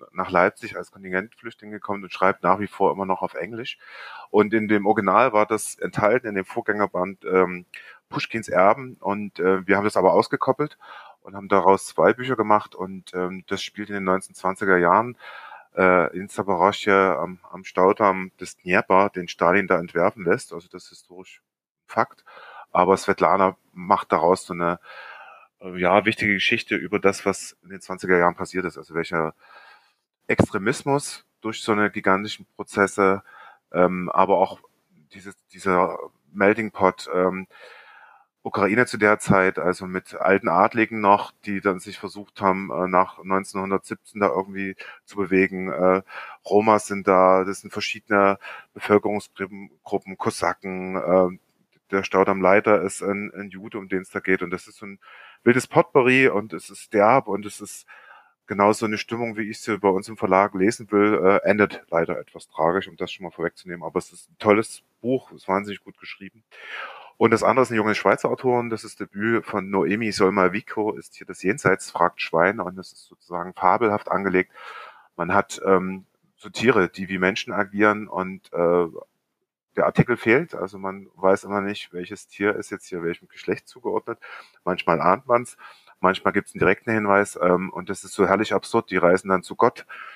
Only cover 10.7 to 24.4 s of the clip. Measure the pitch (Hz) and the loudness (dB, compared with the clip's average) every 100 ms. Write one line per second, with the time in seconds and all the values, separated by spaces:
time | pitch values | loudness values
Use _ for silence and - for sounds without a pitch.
10.7 | - - - - _ - 98 98 101 87 | -10 -20 -20 -20 _ -20 -18 0 4 4
11.7 | 98 - - 85 120 127 117 107 107 - | 4 2 2 4 2 -2 -2 2 0 0
12.7 | - 92 95 - 90 92 92 - 98 - | -10 -12 -12 -10 -6 -6 -8 -8 -8 -8
13.7 | - 104 101 95 95 - - 92 95 98 | -12 -10 -4 -2 -2 -4 -8 -8 -4 2
14.7 | 90 87 98 120 - - - - - _ | 4 6 4 2 -8 -20 -20 -20 -20 _
15.7 | - 92 90 78 90 101 - 98 87 95 | 0 4 4 2 -4 -8 -6 -4 2 2
16.7 | - 104 98 95 73 87 90 - 95 92 | 2 2 4 4 0 -6 -10 -18 -18 -6
17.7 | - 92 104 101 92 92 - 90 - 90 | 2 2 4 2 0 -6 -14 -18 -12 -2
18.7 | 95 - 95 101 92 87 - 87 95 92 | 0 4 2 2 -2 -10 0 2 2 2
19.7 | 90 87 85 90 - 87 90 - 85 87 | -2 -2 -2 -2 0 -2 -2 -4 -16 -16
20.7 | 92 - 85 _ 90 92 - _ _ _ | -20 -20 -20 _ -20 -20 -20 _ _ _
21.7 | _ _ 113 113 _ - - - - - | _ _ -4 -4 _ -20 -20 -20 -20 -4
22.7 | 87 90 95 - 95 85 95 95 90 _ | 2 4 2 0 2 2 4 2 -2 _
23.7 | 90 90 98 - 92 85 95 | -12 0 0 2 2 2 2